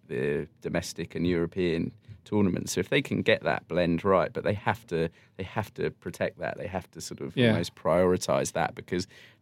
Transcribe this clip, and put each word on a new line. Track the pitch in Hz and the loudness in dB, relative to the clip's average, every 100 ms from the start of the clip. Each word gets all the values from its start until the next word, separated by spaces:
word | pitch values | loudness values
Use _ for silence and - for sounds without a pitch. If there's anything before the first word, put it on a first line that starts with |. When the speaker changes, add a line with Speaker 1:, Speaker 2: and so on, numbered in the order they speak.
| - | -8
Speaker 1:
the | 65 71 73 73 _ | -4 -2 -2 -6 _
domestic | 85 82 - - 85 | -4 -4 -4 -8 -8
and | 82 85 | -2 0
European | 85 85 98 87 82 - - - - | 0 0 0 0 0 -4 -8 -20 -20
tournaments. | - 104 98 90 - | -2 2 2 2 -2
So | - | -4
if | 92 | 0
they | 143 | 0
can | 135 101 | 0 0
get | 104 107 | 2 2
that | 80 62 - | 2 -2 -2
blend | 85 87 82 | 0 2 2
right, | 101 92 76 | 4 4 2
but | - | 0
they | - | -2
have | 101 - 104 - | 0 -2 -2 -2
to, | 85 123 - _ - | -2 -2 -4 _ -12
they | |
have | 92 117 104 | -6 -6 -6
to | - 80 | -4 -6
protect | - 92 - 95 - | -4 -14 -4 -6 -4
that. | 80 - | -8 -8
They | 87 | -8
have | 95 - | -8 -8
to | 82 | -14
sort | - - | -14 -10
of | 69 - | -6 2
Speaker 2:
Yeah. | 120 | 4
Speaker 1:
almost | 104 87 | 4 -2
prioritise | - 80 85 90 90 - 67 71 | -4 2 4 4 2 2 0 0
that | 82 80 | -2 -2
because | - - 87 - - - _ | -4 -6 -4 -4 -12 -20 _